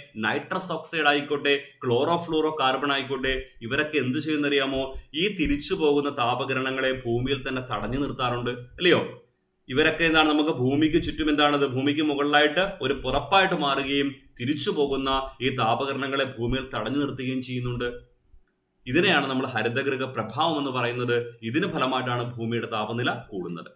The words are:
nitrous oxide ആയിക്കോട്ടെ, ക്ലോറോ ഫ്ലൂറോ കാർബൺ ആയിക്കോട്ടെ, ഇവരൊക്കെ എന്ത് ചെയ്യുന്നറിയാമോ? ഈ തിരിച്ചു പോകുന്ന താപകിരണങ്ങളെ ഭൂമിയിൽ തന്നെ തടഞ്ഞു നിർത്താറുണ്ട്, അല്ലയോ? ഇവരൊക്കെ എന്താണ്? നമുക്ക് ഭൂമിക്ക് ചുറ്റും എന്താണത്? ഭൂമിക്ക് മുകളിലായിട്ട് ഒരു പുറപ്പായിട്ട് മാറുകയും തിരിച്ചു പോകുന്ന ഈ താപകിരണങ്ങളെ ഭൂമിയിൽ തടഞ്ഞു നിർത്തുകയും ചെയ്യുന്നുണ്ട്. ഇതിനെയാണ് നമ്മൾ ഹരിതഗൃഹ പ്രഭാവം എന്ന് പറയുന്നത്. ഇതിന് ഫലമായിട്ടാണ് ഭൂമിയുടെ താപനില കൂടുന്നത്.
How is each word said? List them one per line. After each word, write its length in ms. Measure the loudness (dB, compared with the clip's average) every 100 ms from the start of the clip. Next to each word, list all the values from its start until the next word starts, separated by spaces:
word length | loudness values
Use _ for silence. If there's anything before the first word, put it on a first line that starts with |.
| -4 -4 -2
nitrous 460 | -2 -2 -4 -4 -6
oxide 320 | -6 2 4
ആയിക്കോട്ടെ, 440 | 4 2 0 2 0 -2 -8
ക്ലോറോ 320 | 0 2 4 2 0
ഫ്ലൂറോ 260 | 0 2 2
കാർബൺ 300 | 2 2 0 0
ആയിക്കോട്ടെ, 380 | -2 -2 -2 -2 -4 -12
ഇവരൊക്കെ 360 | -4 -2 0 0
എന്ത് 160 | 0 -2 -2
ചെയ്യുന്നറിയാമോ? 560 | -2 2 2 0 -2 -4 -8 -10 -2
ഈ 40 | -2 0
തിരിച്ചു 360 | -2 -2 -2 0
പോകുന്ന 300 | 2 2 2 0
താപകിരണങ്ങളെ 720 | 0 0 -2 -2 -2 0 0 -2
ഭൂമിയിൽ 380 | -2 0 0 -2 -2
തന്നെ 140 | -6 -4
തടഞ്ഞു 260 | -6 -4 -2 -2
നിർത്താറുണ്ട്, 480 | -2 -2 -2 -2 -4 -8 0
അല്ലയോ? 220 | 4 4 2 -6 -20 _ _ _ -4
ഇവരൊക്കെ 340 | 2 2 4 4
എന്താണ്? 200 | 6 6
നമുക്ക് 220 | 4 2 2
ഭൂമിക്ക് 400 | 2 2 4 2 0
ചുറ്റും 240 | -2 0
എന്താണത്? 340 | 4 4 4 2 0
ഭൂമിക്ക് 300 | 0 2 0
മുകളിലായിട്ട് 540 | 0 2 4 4 4 0 -2 -4
ഒരു 60 | -2
പുറപ്പായിട്ട് 560 | -2 -2 2 4 4 2 0
മാറുകയും 500 | 0 0 0 -2 -4 -14 -6
തിരിച്ചു 320 | -4 0 0 0
പോകുന്ന 320 | 0 0 0 -2 -2 -4
ഈ 100 | -2 0
താപകിരണങ്ങളെ 640 | 2 2 0 -2 -2 -2 -2 -2
ഭൂമിയിൽ 260 | -2 -2 -4
തടഞ്ഞു 280 | -6 -2 0
നിർത്തുകയും 400 | -2 -2 -4 -4 -4
ചെയ്യുന്നുണ്ട്. 640 | -4 -4 -2 -4 -6 -14 _ _ -20 -20 _ _ _ -2
ഇതിനെയാണ് 340 | 2 4 4 2
നമ്മൾ 140 | 0 -2
ഹരിതഗൃഹ 540 | -2 0 0 0 -2 -4 -4
പ്രഭാവം 400 | -4 0 0 0
എന്ന് 100 | -2 -2
പറയുന്നത്. 360 | -2 -2 0 0 0 -6 -4
ഇതിന് 180 | -2 -2
ഫലമായിട്ടാണ് 500 | -2 -2 0 -2 -2 -4
ഭൂമിയുടെ 340 | -6 -4 -2 -2
താപനില 380 | -4 -4 -2 -2 -4 -6
കൂടുന്നത്. 400 | -10 -8 -10 -14